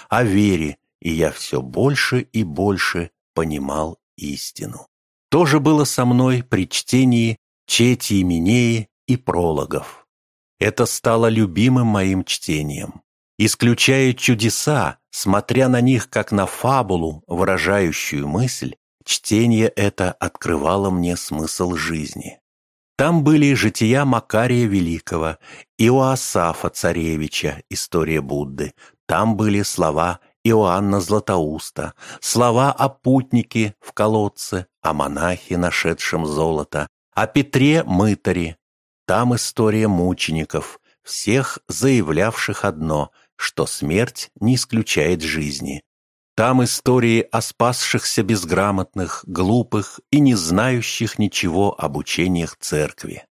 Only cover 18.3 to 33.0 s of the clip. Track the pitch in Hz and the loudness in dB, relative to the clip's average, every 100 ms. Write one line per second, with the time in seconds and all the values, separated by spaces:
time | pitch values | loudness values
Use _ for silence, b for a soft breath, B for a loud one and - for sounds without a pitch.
18.3 | 73 123 - 65 - _ _ - - - | -2 -2 -4 -10 -12 _ _ -8 -6 0
19.3 | 107 120 110 110 - 101 - 92 - 87 | 2 4 4 2 0 -2 0 -4 -2 -8
20.3 | - - 76 76 98 98 90 87 87 - | -6 -4 -2 0 0 0 0 -2 -4 -6
21.3 | 73 78 - 90 85 78 80 76 - - | -6 -6 -4 -4 -2 -4 -6 -8 -12 -16
22.3 | - _ _ _ _ _ - 147 170 147 | -18 _ _ _ _ _ -2 2 4 4
23.3 | 156 143 131 104 - 110 131 139 117 - | 4 4 4 0 0 2 2 2 0 0
24.3 | 107 123 120 113 98 85 82 - 85 80 | 0 2 2 2 2 0 -2 -4 -4 -2
25.3 | 80 B B B - 113 131 131 135 - | -6 B B B 0 4 4 2 0 -2
26.3 | - 85 82 85 - 87 85 80 78 76 | 0 0 -2 -6 -2 -2 0 -2 -2 -4
27.3 | - 76 69 - - - 85 78 78 69 | -4 -6 -8 -10 -10 -4 -2 0 -2 -2
28.3 | 73 69 67 71 b b b - 82 113 | -6 -6 -8 -10 b b b -2 0 2
29.3 | 104 107 101 101 - 80 76 87 87 b | 2 0 0 -2 -2 0 0 -2 -4 b
30.3 | _ 110 110 98 92 101 101 90 104 107 | _ 2 4 4 2 2 0 0 -2 0
31.3 | 92 78 78 - - 80 B B B - | -2 -2 -6 -10 -10 -10 B B B -4
32.3 | 117 123 117 139 - 131 - | 2 2 4 2 0 -2 -2